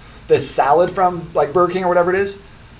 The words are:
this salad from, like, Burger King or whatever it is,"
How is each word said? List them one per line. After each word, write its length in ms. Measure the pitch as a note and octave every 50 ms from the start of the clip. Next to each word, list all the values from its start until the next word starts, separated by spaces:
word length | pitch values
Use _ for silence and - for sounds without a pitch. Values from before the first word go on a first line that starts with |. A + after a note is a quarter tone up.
| - - - - - -
this 220 | D#3 C3 - -
salad 400 | - - C3 C3+ D3 E3 F3 F3
from, 400 | F3+ G3+ F#3 F3+ F3 E3+ E3 -
like, 220 | - E3+ D3 D3 -
Burger 180 | F#3 F3 F3
King 120 | F3+ F#3 F#3+
or 40 | F3
whatever 240 | F3 F3+ F3 F3+
it 60 | F3+ F#3+
is," 200 | G3+ G3 - - - - - - - - -